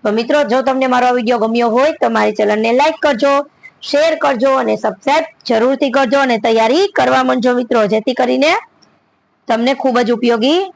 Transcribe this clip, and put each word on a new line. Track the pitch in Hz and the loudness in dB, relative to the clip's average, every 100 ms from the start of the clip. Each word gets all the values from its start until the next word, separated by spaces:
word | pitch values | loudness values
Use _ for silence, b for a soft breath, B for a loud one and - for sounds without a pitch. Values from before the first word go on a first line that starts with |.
તો | 220 | -2
મિત્રો, | 220 233 294 | -4 0 0
જો | 262 254 | 0 0
તમને | 247 262 262 | 0 -2 0
મારો | 254 247 | 0 2
આ | |
વીડિયો | 247 233 240 | 0 0 0
ગમ્યો | 220 233 233 | 0 0 0
હોય | 233 285 | 2 0
તો | 320 240 | 0 -2
મારી | 220 214 | 0 -2
ચેનલને | 208 208 208 226 | 0 0 0 0
લાઈક | 240 302 320 | 2 0 0
કરજો, | 302 240 277 277 294 _ B _ | -2 0 0 0 -2 _ B _
શેર | - 285 330 311 | -4 0 0 0
કરજો | 294 254 269 262 | -2 0 0 0
અને | 226 220 | 0 -2
સબસ્ક્રાઇબ | 220 196 - 302 320 _ - | -4 -6 -2 0 -2 _ -2
જરૂરથી | 226 240 262 285 | 0 2 0 0
કરજો | 269 262 277 | 0 0 0
અને | 269 226 | 0 0
તૈયારી | 233 226 226 294 392 | 0 2 2 2 0
કરવા | - 254 262 | 0 0 2
માંડજો | 254 254 240 | 0 0 0
મિત્રો, | 247 240 226 208 | -2 0 0 0
જેથી | 220 220 | 0 -2
કરીને | 254 247 262 294 403 - _ _ _ _ _ _ _ - | -2 -2 0 0 0 -6 _ _ _ _ _ _ _ -4
તમને | 226 240 | -2 0
ખૂબ | 269 269 247 | 0 0 0
જ | 226 | 0
ઉપયોગી | 233 240 233 254 339 381 | 0 0 2 2 0 -2